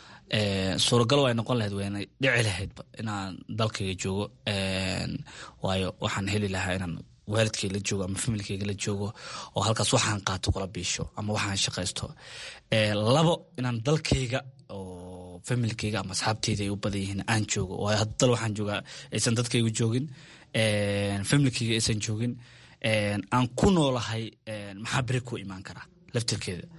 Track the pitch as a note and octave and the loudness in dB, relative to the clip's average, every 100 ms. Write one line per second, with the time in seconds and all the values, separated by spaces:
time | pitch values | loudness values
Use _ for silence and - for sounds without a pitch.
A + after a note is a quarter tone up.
0 | - - - - G#2 G2 F#2+ F2 - A#2+ | -20 -20 -4 0 2 2 0 2 4 4
1 | A#2 C#3+ C3+ A#2 A2 B2 G#2+ G2+ G2 G2+ | 6 4 4 2 0 0 0 -2 -4 -4
2 | - - C3+ A#2 A2+ F2+ G2 - - - | -8 -2 2 4 2 0 -4 -10 -14 -8
3 | A2 G#2 F#2+ F2 - A2 A2 - F#2+ F2+ | -4 -4 -4 -8 -6 -2 0 0 -4 -4
4 | F#2+ F#2+ G#2 - - G2+ F#2+ F#2+ F#2+ F2+ | -2 -2 -4 -6 -4 -2 0 0 -2 -2
5 | F2 E2 - - - - F#2+ F#2+ F#2 - | -4 -6 -8 -16 -18 -6 -2 0 0 -2
6 | G#2+ G#2+ F#2+ G#2 G#2 F#2 F#2 F#2 F2+ D#2+ | -4 -2 0 0 0 0 -2 -2 -4 -6
7 | - - - G#2+ A2 - G2+ G2 G2 G2+ | -10 -14 -2 2 2 0 -2 -2 -2 -2
8 | F#2 G2 - G#2+ G2+ G2 G2+ G2 - G2+ | -2 -2 -2 -2 -2 -4 -4 -4 -2 -2
9 | G2+ - - - - - G#2 A2+ A2 C3 | -4 -6 -12 -12 -6 0 2 2 4 4
10 | G#2+ G#2 G2 F#2+ - G2 F#2+ - F2 - | 2 0 -2 -2 -2 -2 -4 -4 -4 -4
11 | E2 - G#2 G#2+ G2+ G2 - - F2+ - | -6 -6 -2 -2 0 0 -2 -2 -4 -4
12 | - - - - - - - A2 G#2+ G#2 | -8 -10 -16 -16 -14 -16 0 4 4 4
13 | G#2+ C3 D3 E3+ - - B2+ A#2 A2+ D#3 | 4 6 6 4 -2 -4 -2 0 2 2
14 | - C3+ B2+ C3 - - - G2 F#2 F2+ | 4 2 2 -4 -6 -14 -14 -10 -10 -12
15 | F2+ F2+ F2+ F2 - B2 A2+ A#2 A2 G#2+ | -12 -14 -14 -12 -4 0 0 -2 -2 -2
16 | F#2+ F#2+ - A2 - G#2 G2+ G2+ G#2+ G2+ | -2 -2 0 0 0 0 0 -2 -2 -2
17 | F#2+ G2 - A2+ G#2 - F#2 F#2+ G2+ G#2+ | -2 -4 0 0 0 -2 -2 -2 2 2
18 | G#2+ - B2+ A2 A2+ G#2 G2+ G2+ - - | 2 2 4 4 0 -2 -2 -4 -6 -14
19 | - A2 B2 A#2 A#2+ B2 A2+ A2 A#2 A#2+ | -8 -2 2 2 2 2 2 2 2 2
20 | D3+ - - - - - A2 G#2 G2+ G2+ | -2 -8 -20 -20 -6 0 2 2 2 0
21 | G2+ G2 G2 D3 C3+ - A2+ A2+ A2 G#2+ | 0 0 2 4 4 2 0 2 2 0
22 | - G#2+ A#2+ A#2+ - - - - A2+ A2 | -2 -2 -2 -4 -10 -20 -20 -6 0 2
23 | G#2 G#2 - B2 B2+ - G3+ F3+ C#3 B2+ | 2 0 0 2 2 4 6 6 4 2
24 | G#2 A2+ A2+ - - G#2+ G2+ G2 A#2 C3 | -2 -4 -6 -10 -10 -10 -10 -10 -4 -2
25 | B2 B2 A#2+ G#2+ G2 F#2+ - - - _ | 0 -2 -2 -6 -6 -10 -12 -14 -18 _
26 | - A#2+ A#2 G#2 - E2+ - | -6 -4 -2 -2 -4 -8 -10